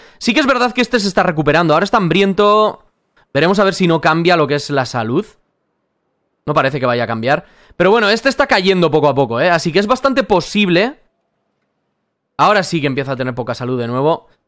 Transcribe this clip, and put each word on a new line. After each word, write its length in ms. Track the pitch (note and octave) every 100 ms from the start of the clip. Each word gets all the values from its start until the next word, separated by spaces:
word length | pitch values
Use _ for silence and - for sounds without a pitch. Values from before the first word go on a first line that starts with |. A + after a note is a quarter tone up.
| - _
Sí 160 | -
que 60 | A#3
es 60 | C4+
verdad 260 | B3 B3
que 80 | B3
este 180 | A#3+ A#3+
se 100 | G3
está 140 | G3+
recuperando. 520 | F#3 D#3 D3 D3+ E3+
Ahora 100 | D3+
está 120 | G3+ A#3
hambriento. 840 | F3 F3 G3 F#3+ G#3 G#3+ G#3+ - _ _ _ _ _
Veremos 260 | C#3 E3 G3
a 40 |
ver 100 | G3
si 120 | - E3+
no 140 | D#3+
cambia 360 | E3 D#3+ E3+ E3+
lo 120 | C#3+
que 80 | D3
es 120 | -
la 140 | C#3+
salud. 420 | B2 B2 A2 C#3+ G#3 _ _ _ _ _ _ _ _ _ _ _
No 100 | -
parece 260 | D3+ C3+ C#3
que 60 | B2
vaya 180 | A#2+
a 20 | A2+
cambiar. 380 | A2+ A#2 D#3 - _ _ -
Pero 160 | F#3
bueno, 160 | A3+ G3+
este 200 | A3 C4+
está 180 | - C#4
cayendo 420 | A3 F#3 F#3+ E3
poco 180 | D3+ C#3+
a 60 |
poco, 260 | C3 B2+ A#2
¿eh? 100 | F3
Así 200 | E3 F3
que 80 | D#3+
es 80 | G#3
bastante 380 | C4+ C#4 C4
posible. 760 | A3 F#3+ - G#3 G3+ E3+ A#3 D#4 _ _ _ _ _ _ _ _ _ _ _ _ _ -
Ahora 280 | E3 G#3
sí 160 | F3+ E3
que 60 | C#3
empieza 240 | C3+ C3+
a 40 | B2+
tener 180 | C3
poca 200 | B2 A#2+
salud 240 | A#2 B2+ B2+
de 80 | A#2
nuevo. 400 | B2 D3 E3 - _